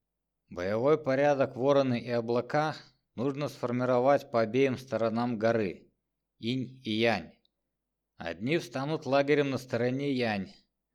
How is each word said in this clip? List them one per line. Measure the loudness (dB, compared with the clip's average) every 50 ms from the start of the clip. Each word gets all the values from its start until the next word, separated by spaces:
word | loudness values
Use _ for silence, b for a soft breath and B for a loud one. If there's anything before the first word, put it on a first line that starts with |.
| _ _ _ _ _ _ _ _ _
Боевой | -14 -8 -6 -4 -2 0 0 2 2 2
порядок | 2 2 0 0 2 2 4 4 2 0 0 -2
вороны | 0 2 4 4 4 4 2 0 -2
и | -2 -2
облака | -2 -2 0 0 0 -2 -2 0 0 0 0 -2 -4 -8 -12 -20 _ _ _ _ _
нужно | -6 -4 -4 -4 -4 -6 -8
сформировать | -6 -6 -4 -4 -2 0 0 2 2 4 4 4 4 2 2 0
по | 0 0
обеим | 2 2 2 2 2 2 2
сторонам | -2 -6 -6 -2 -2 0 0 0 0 -2 -2 -2
горы, | 0 2 2 2 2 0 -2 -4 -8 -14 _ _ _ _ _ _ _ _ _ _ _
инь | -4 -4 -2 -2 -4 -6 -10 -10 -6
и | -2
янь. | 0 2 2 2 2 0 -4 -8 -16 _ _ _ _ _ _ _ _ _ _ _ _ _ _ _ _
Одни | -10 -8 -8 -8 -6 -4 -2 -2 -2
встанут | -2 -4 -8 -6 -6 -4 -6 -6 -2
лагерем | 0 2 2 2 4 2 2 2 0
на | -2
стороне | -4 -4 -4 -2 0 0 0 0 -2 -2 -2 -2
янь, | -2 -2 -2 -2 -2 -4 -8 -12 -18 _ _ _ _ _ _ _